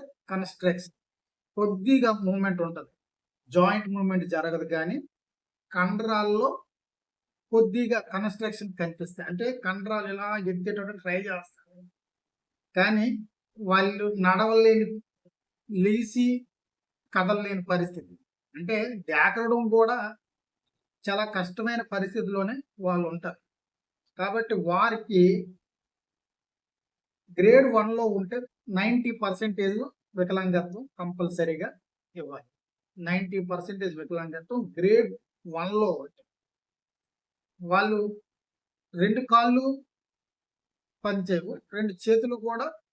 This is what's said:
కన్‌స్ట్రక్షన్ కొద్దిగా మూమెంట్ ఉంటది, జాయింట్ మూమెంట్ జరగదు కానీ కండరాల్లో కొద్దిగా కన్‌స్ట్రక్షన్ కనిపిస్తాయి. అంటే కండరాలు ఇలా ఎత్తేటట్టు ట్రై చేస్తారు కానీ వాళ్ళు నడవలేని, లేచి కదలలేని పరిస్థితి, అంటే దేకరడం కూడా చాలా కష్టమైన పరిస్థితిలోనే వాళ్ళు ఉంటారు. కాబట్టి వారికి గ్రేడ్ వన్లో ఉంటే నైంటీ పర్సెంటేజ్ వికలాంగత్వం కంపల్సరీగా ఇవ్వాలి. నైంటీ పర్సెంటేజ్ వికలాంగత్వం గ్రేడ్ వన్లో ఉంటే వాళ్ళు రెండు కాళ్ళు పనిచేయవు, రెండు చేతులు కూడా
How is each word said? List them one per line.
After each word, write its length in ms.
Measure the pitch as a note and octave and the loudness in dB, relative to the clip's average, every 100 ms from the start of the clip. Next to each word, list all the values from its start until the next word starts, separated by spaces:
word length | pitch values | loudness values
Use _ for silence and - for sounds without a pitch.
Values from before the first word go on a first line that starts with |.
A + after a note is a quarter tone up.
| - - - | -6 -16 -6
కన్‌స్ట్రక్షన్ 640 | F#3+ F#3 - F3+ F3+ - _ _ _ _ _ _ - | -6 -6 -2 -2 -2 -6 _ _ _ _ _ _ -2
కొద్దిగా 540 | G#3 F#3+ G3+ C4+ A#3 G#3 | 0 0 4 4 4 2
మూమెంట్ 400 | F#3+ F#3+ G3 F3+ | 0 0 0 0
ఉంటది, 300 | E3 E3+ - _ _ _ _ _ - | -4 -6 -14 _ _ _ _ _ 0
జాయింట్ 380 | E3 F#3+ G#3 G3 | 4 4 4 -2
మూమెంట్ 360 | G3 F#3+ F#3 E3+ | -2 0 0 0
జరగదు 380 | E3 E3 E3 D3+ | -2 -2 -4 -2
కానీ 300 | D#3+ E3 B3+ - _ _ _ _ _ _ | -2 -2 -4 -8 _ _ _ _ _ _
కండరాల్లో 760 | F#3 F#3 G#3+ A3 G#3+ G#3 G#3 C4+ - _ _ _ _ _ _ _ _ _ | -2 0 0 -2 0 2 2 0 -2 _ _ _ _ _ _ _ _ _
కొద్దిగా 480 | A3+ G3+ A3+ A3+ A3+ - | 4 4 2 0 0 -2
కన్‌స్ట్రక్షన్ 640 | F#3+ G#3 G3 A3 G#3+ G3+ F3+ | -4 -4 -4 -6 -6 -10 -4
కనిపిస్తాయి. 500 | E3+ E3 F3+ - E3 | -6 -6 -10 -10 -8
అంటే 160 | F3 A#3+ B3+ | -4 -4 -4
కండరాలు 480 | F#3 G3 G3+ G#3+ G3 | -6 -6 -4 -4 -4
ఇలా 200 | G3 G#3 G#3+ F#3 | -6 -4 -4 -2
ఎత్తేటట్టు 460 | F3+ F#3 G3+ G3 G#3 | -4 -4 -6 -8 -10
ట్రై 200 | F3+ F3+ | -6 -4
చేస్తారు 640 | G3+ F3+ - _ _ F3+ F3+ _ _ _ _ _ _ _ _ F3+ | -4 -8 -10 _ _ -20 -20 _ _ _ _ _ _ _ _ 0
కానీ 300 | G3+ G#3+ A#3+ G#3+ - _ _ - | 2 2 0 -2 -8 _ _ -8
వాళ్ళు 480 | F#3+ F#3 G3 G3+ G#3 G#3 | 0 2 2 0 -2 0
నడవలేని, 680 | F#3 G#3+ A3 A3+ A3+ A3 A3 A3 - _ _ _ _ _ - | 2 4 4 6 6 6 2 -4 -14 _ _ _ _ _ -6
లేచి 560 | G3 F#3+ A3 G#3+ B3 B3 B3 - _ _ _ _ _ _ | 0 2 2 0 0 2 0 -6 _ _ _ _ _ _
కదలలేని 500 | F#3+ F#3 G#3 G3+ G3 F3+ | 0 0 0 -2 -6 -2
పరిస్థితి, 480 | F3+ F3 F3 C#3 F2+ _ _ _ D3 | 0 -2 -6 -18 -20 _ _ _ -10
అంటే 220 | F3 G#3+ A#3+ A3 E3 | -4 -4 -4 -6 -2
దేకరడం 540 | D3+ F3+ A3+ A#3 A#3+ A3+ | 2 2 2 0 0 4
కూడా 280 | A3+ A3+ B3 G#3 A3 _ _ _ _ _ _ _ _ - | 4 4 2 -6 -12 _ _ _ _ _ _ _ _ -4
చాలా 200 | G3+ G#3+ | -2 -2
కష్టమైన 500 | G3 F3+ - A3+ A#3 - | -4 -6 -4 -4 -4 -4
పరిస్థితిలోనే 680 | G3 F#3+ A#3 F3+ G3+ G3 C4+ - - | -4 -4 -4 -2 -2 -2 -4 -12 -6
వాళ్ళు 260 | F3+ F3 E3+ | -2 0 -2
ఉంటారు. 320 | E3+ F3 - _ _ _ _ _ _ _ - | -4 -8 -12 _ _ _ _ _ _ _ -6
కాబట్టి 360 | G3 A3 A3+ G3+ E3+ | -4 -2 -2 -2 0
వారికి 560 | F3+ A3+ A3 - F#3 F3+ F3+ - - _ _ _ _ _ _ _ _ _ _ _ _ _ _ _ _ _ F3 | 2 2 0 2 6 6 4 -4 -16 _ _ _ _ _ _ _ _ _ _ _ _ _ _ _ _ _ 4
గ్రేడ్ 340 | G3+ B3+ C4 | 8 8 8
వన్లో 320 | A3+ G#3+ A3+ A3+ | 4 2 0 0
ఉంటే 260 | G3 F#3 B3 B3 _ - F#3+ | -2 -4 -6 -8 _ -6 -2
నైంటీ 360 | G#3+ A#3+ A#3+ A3+ | 2 2 0 -2
పర్సెంటేజ్ 640 | G3+ F#3 G#3+ G3 G3 G#3+ C#4 - _ F#3+ | -4 -2 -4 -2 -2 -2 -6 -12 _ -4
వికలాంగత్వం 680 | F3+ F#3+ F#3 F3 F3 G3 C4+ - | -2 0 0 0 -2 -8 -14 -10
కంపల్సరీగా 720 | F3 F3+ F3 F3 E3 D#3 A3+ - _ _ _ F3 | -8 -4 -4 -2 -2 -2 -6 -10 _ _ _ -14
ఇవ్వాలి. 320 | C#3+ C#3 - _ _ _ _ - | -14 -14 -20 _ _ _ _ -12
నైంటీ 420 | E3+ F#3 F#3 G3 F3+ | -4 -4 -2 -6 -4
పర్సెంటేజ్ 500 | F3+ F#3+ G3 F#3+ D#3 | -6 -8 -6 -6 -6
వికలాంగత్వం 640 | D3+ E3+ E3 D#3+ E3 A#3+ F#3 | -8 -8 -8 -12 -8 -6 -6
గ్రేడ్ 380 | E3 F#3 A3+ G#3+ - _ _ F3 | 0 4 4 4 -4 _ _ -10
వన్లో 440 | D#3+ F3+ G#3 G#3 C#3 | -6 -2 0 0 -2
ఉంటే 260 | C#3 _ _ _ _ _ _ _ _ _ _ _ _ _ _ - | -8 _ _ _ _ _ _ _ _ _ _ _ _ _ _ -14
వాళ్ళు 400 | F3 F#3+ G#3+ G#3+ G#3 G#3 - _ _ _ _ _ _ | -2 0 2 0 -2 -6 -16 _ _ _ _ _ _
రెండు 280 | F3 G3+ A#3 B3+ | 0 2 2 4
కాళ్ళు 400 | A#3 A#3+ B3 C4+ C4+ - _ _ _ _ _ _ _ _ _ _ _ | 4 6 4 2 -2 -8 _ _ _ _ _ _ _ _ _ _ _
పనిచేయవు, 500 | G#3 G3+ F#3 F3 F3 - - | -4 -2 0 -2 -4 -12 -10
రెండు 220 | G3+ G#3+ | -4 -4
చేతులు 420 | F#3 A3 A3+ B3 A#3+ | -2 2 2 2 -4
కూడా 300 | A3 A3+ C#4 - _ | -6 -4 -6 -10 _